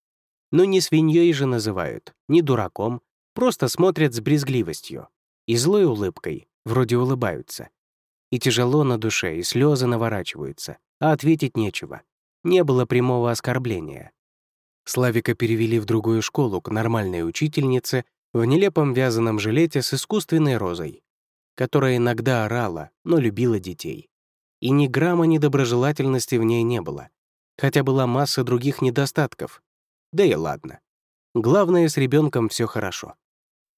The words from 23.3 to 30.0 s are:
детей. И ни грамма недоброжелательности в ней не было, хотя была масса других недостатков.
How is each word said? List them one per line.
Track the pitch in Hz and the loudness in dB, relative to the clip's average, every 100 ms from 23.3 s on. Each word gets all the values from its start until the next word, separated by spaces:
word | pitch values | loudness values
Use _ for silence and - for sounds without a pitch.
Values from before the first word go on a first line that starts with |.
| 101 123 107 | 0 0 0
детей. | 92 85 82 - - _ _ _ _ - | -4 -10 -10 -12 -14 _ _ _ _ -8
И | 120 | 0
ни | 143 143 | 2 2
грамма | 123 165 170 165 | 0 0 2 4
недоброжелательности | 160 147 139 123 120 135 147 135 131 - 123 | 4 2 2 2 2 0 0 0 -2 0 0
в | |
ней | 113 117 | 2 2
не | 117 120 | 0 -2
было, | 87 71 - _ _ _ _ - | -6 -10 -14 _ _ _ _ -2
хотя | 139 143 | 0 2
была | 135 135 127 | 2 2 2
масса | 123 143 - | 0 0 -2
других | 123 123 135 135 | 0 0 0 0
недостатков. | 131 120 139 - 139 - 71 - _ _ _ _ | -2 0 -2 0 -4 -4 -14 -14 _ _ _ _